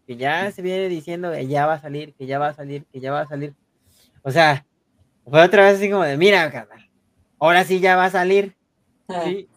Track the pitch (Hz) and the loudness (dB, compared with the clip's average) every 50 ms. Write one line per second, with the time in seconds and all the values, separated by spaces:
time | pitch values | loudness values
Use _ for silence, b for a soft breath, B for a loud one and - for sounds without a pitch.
0 | _ - 123 120 131 139 151 170 190 202 202 - 180 185 185 190 190 185 180 160 | _ -18 -12 -6 -4 -4 -2 -2 -4 -6 -8 -8 -8 -6 -4 -4 -4 -4 -6 -8
1 | 151 170 170 175 180 175 165 147 131 131 143 147 143 151 160 151 147 151 139 147 | -8 -10 -12 -10 -8 -8 -8 -8 -6 -4 -2 -2 0 -2 -2 -4 -8 -12 -12 -12
2 | 151 147 _ _ 135 131 135 139 147 147 147 147 147 139 143 143 147 _ _ 131 | -12 -14 _ _ -12 -8 -6 -4 -4 -6 -6 -10 -14 -14 -14 -14 -14 _ _ -12
3 | 127 131 143 147 151 143 147 139 143 147 143 _ _ _ _ _ _ _ b b | -10 -8 -6 -6 -6 -8 -10 -10 -10 -12 -14 _ _ _ _ _ _ _ b b
4 | b b b b _ 139 131 165 165 151 143 135 - _ _ _ _ _ _ _ | b b b b _ -4 2 2 4 4 2 0 -6 _ _ _ _ _ _ _
5 | _ _ _ _ _ - 135 156 170 180 202 202 196 196 202 196 202 202 202 196 | _ _ _ _ _ 2 6 6 6 8 8 6 6 6 6 4 0 -2 0 0
6 | 175 147 139 143 170 202 202 185 165 151 139 123 110 - - - _ _ _ _ | 0 -2 0 2 2 4 4 4 0 -2 -4 -10 -16 -16 -20 -20 _ _ _ _
7 | _ _ _ _ _ _ _ _ 147 160 175 180 185 151 185 185 175 190 185 185 | _ _ _ _ _ _ _ _ 0 2 4 4 2 2 0 0 2 2 4 4
8 | 185 190 185 190 180 185 196 202 202 196 - _ _ _ _ _ _ _ _ _ | 2 0 0 0 0 2 2 0 0 -2 -8 _ _ _ _ _ _ _ _ _
9 | _ - 185 175 170 170 180 202 185 _ _ | _ -10 -8 -6 -6 -6 -6 -8 -10 _ _